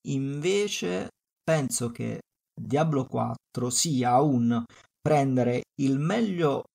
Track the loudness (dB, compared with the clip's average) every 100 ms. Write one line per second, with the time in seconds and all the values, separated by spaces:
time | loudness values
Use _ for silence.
0 | -6 -4 -4 -4 -2 0 -2 -4 -4 -4
1 | -6 -14 _ _ -2 0 0 -4 -6 -6
2 | -8 -8 -12 _ _ -14 -2 0 2 0
3 | -2 -2 -4 -6 _ -6 -2 -2 0 0
4 | 4 4 4 4 2 2 -2 -12 -20 _
5 | 0 2 4 2 2 0 -4 -2 0 2
6 | 0 0 0 0 0 0 -6